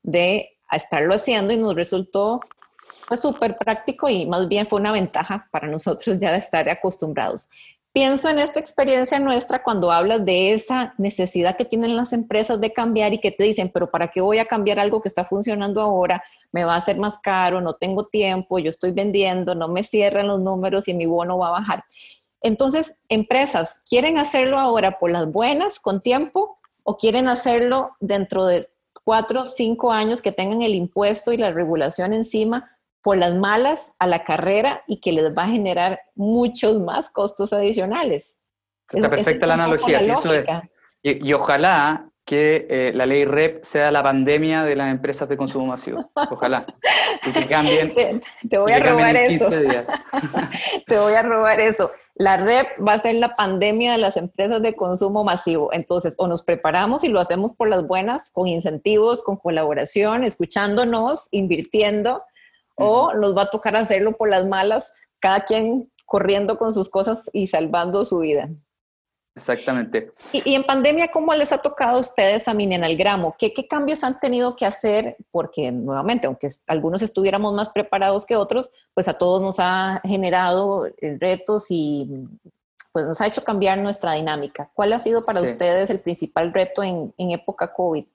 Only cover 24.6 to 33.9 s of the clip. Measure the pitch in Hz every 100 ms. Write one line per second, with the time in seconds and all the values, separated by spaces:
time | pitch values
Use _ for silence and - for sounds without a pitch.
24.6 | 269 226 190 190 175 170 156 170 240 294
25.6 | 403 - - 196 247 254 302 370 427 -
26.6 | _ _ - 214 220 240 254 240 254 240
27.6 | 247 262 262 - 202 202 190 190 185 175
28.6 | - _ _ - - 220 220 254 254 -
29.6 | 226 233 247 220 214 240 202 190 190 226
30.6 | 226 190 180 196 202 208 - 233 214 165
31.6 | 165 165 143 170 185 220 226 214 214 240
32.6 | - _ _ _ 208 190 175 180 196 214
33.6 | 269 311 -